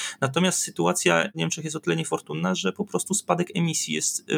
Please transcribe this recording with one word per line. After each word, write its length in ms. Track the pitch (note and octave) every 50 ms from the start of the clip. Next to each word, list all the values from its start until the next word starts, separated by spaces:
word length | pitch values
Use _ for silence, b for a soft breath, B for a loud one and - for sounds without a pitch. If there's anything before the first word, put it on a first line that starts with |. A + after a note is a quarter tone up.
| B B B B
natomiast 420 | C3+ C3+ C3+ E3 F#3 F#3 F3 -
sytuacja 680 | - E3 - - E3+ F3 F3+ - - F3 - - - - -
w 20 |
Niemczech 280 | D#3+ E3 E3+ - - D3+
jest 120 | D#3 D#3
o 40 | D#3
tyle 160 | - E3+ E3
niefortunna, 580 | E3 D#3 - D#3+ D#3+ - - D3+ D#3+ - F#2 F#2
że 180 | F2 F#2+ F#2+
po 120 | - - F#2+
prostu 300 | - - F2 - - G3
spadek 340 | - - - F3 E3+ F3 - -
emisji 400 | - E2+ E3 D#3+ - - D#3+ D3+
jest 320 | D3+ D3+ - - - - - D#3